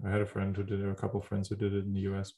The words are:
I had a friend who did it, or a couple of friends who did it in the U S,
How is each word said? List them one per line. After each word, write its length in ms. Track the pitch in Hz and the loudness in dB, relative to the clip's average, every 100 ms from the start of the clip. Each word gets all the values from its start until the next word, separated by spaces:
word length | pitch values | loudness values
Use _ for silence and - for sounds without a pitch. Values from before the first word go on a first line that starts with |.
| 101 | 0
I 40 | |
had 100 | 104 | 2
a 40 | 104 | 2
friend 300 | 95 98 98 | 0 0 0
who 60 | |
did 180 | 98 101 | 0 0
it, 20 | 98 | 0
or 60 | |
a 40 | 98 | 0
couple 260 | 104 104 | 0 -2
of 40 | - | -2
friends 200 | 101 98 | -2 -2
who 80 | 101 | 0
did 180 | 104 | 2
it 120 | 101 98 | 2 0
in 80 | |
the 80 | 98 | 0
U 140 | 98 98 | 0 -2
S, 180 | 98 | -4